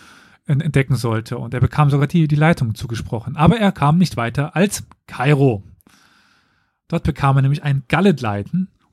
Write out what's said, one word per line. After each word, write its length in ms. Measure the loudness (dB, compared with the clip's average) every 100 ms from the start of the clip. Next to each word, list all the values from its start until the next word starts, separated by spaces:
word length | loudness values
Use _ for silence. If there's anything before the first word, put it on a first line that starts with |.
| -20 -20 _ _ -4
en-, 140 | -2
entdecken 340 | 0 0 0
sollte. 440 | -2 -2 -4 -6 -10
Und 140 | -8
er 80 | -2
bekam 300 | -2 2 2
sogar 160 | 2 2
die, 220 | 2 2
die 80 | 2
Leitung 400 | 2 2 -2 -4
zugesprochen. 600 | -8 -10 -8 -8 -8 2
Aber 220 | 2 4
er 140 | 0
kam 260 | 0 2 2
nicht 180 | 2 0
weiter 380 | -4 -4 -4
als 320 | 0 -2 -2 -14 -20 _
Kairo. 580 | -4 2 4 4 0 -8 -20 _ _ _ _ _ _ _ _ _ _ -6
Dort 160 | -4
bekam 340 | -2 0 2 2
er 60 |
nämlich 220 | 2 0
ein 200 | -2 -4 0
Gallenleiden 800 | 2 2 2 -2 -6 -4 -4 -6 _ _